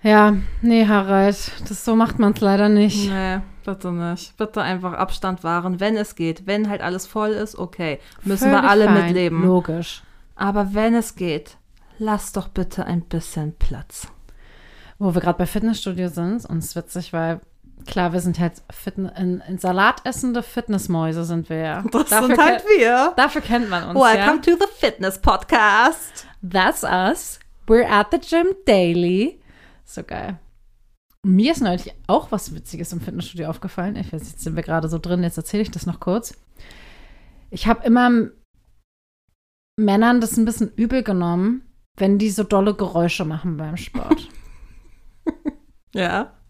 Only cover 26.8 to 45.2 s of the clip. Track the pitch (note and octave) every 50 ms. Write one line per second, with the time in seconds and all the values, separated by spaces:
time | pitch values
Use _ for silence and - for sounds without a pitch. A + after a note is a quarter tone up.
26.8 | - - F3+ F#3 F#3 G3 D#4 - - - - - - - - - - - A3 A#3
27.8 | A#3+ - A3 G3+ G#3 - - E4+ - - - E4 E4+ F#4 F#4+ G4 - - G#3+ F#3+
28.8 | F3+ E3+ E3+ F3 F3 F3 F3+ F#3+ A3+ D#4+ - - _ _ - _ - - _ _
29.8 | _ - - - - - - - - - F#3+ E3 - - _ _ _ _ _ _
30.8 | _ _ _ _ _ _ _ _ - G3 F#3 F#3+ A3 C#4+ E4 - C#4 G3 F3+ F3+
31.8 | - - - - - - F#3+ D4+ - - - G3+ - - D#3+ D#3 - - - D#3+
32.8 | E3+ - F3+ F3 - - - - E3+ - - F3 D#3+ D#3 D#3+ - - F#3 - -
33.8 | F3 G3 G#3 - F#3 - - D#3 - - - - - D#3+ D#3+ E3+ E3 - D#3+ E3
34.8 | D#3+ D#3+ E3 E3 D#3 F3 F3+ F3 F3 E3+ - - D#3+ - - G#3 G#3+ - - E3+
35.8 | - F#3 E3+ - - F3 F3+ A#3 A3+ - - - _ _ _ - - - - -
36.8 | - - - - - - - - _ - _ - - - - F3+ - G#3 A#3 A3+
37.8 | - A#3 A#3 B3 B3 B3 A#3+ A#3 G#3+ - - _ _ _ _ _ _ _ _ _
38.8 | _ _ _ _ _ _ _ _ _ _ _ _ _ _ _ _ _ _ _ -
39.8 | G#3+ G3+ G3 G#3 A3 A#3 B3 B3 A3+ A3 - A#3 A3+ A3 A3+ - A3 G3 - -
40.8 | A3+ A3+ B3+ C4 - - G3 F3+ F3 E3+ E3+ F3 F#3 G#3+ A#3+ C4 - - _ _
41.8 | _ _ _ - F#3+ G3 G3+ G3+ G#3+ A3 F#3+ A3 G#3 G3 G#3 G3 G3 G#3 G3+ -
42.8 | G#3 E3+ - E3+ E3+ F3 E3+ - F#3 D#3 D#3+ D#3+ - F3+ E3 D3 D#3 D3+ D#3+ F3
43.8 | - - - - - - D#4 D#4+ - - - - - - - - - - - -
44.8 | _ - - _ _ - _ _